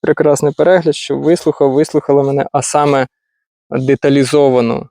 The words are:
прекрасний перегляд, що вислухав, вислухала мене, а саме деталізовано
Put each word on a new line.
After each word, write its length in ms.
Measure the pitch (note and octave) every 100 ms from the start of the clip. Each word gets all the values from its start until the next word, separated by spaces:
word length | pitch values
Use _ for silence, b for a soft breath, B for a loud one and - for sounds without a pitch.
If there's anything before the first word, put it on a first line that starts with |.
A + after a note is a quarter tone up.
прекрасний 520 | - D3+ D3+ C#3+ D3
перегляд, 440 | D3 D#3+ F#3 D#3+ C#3+
що 220 | - C#3
вислухав, 540 | C#3 E3+ - - C#3+
вислухала 500 | C3+ D#3+ D3+ - C#3+
мене, 240 | C#3 C#3 C3+
а 100 | C3+
саме 440 | B2 D3 D3 C#3 B2+ _ _ _ _ _ _
деталізовано 1160 | B2+ C3 C3+ D3 C#3 C3 D3 C#3 B2+ A#2 C3 C3+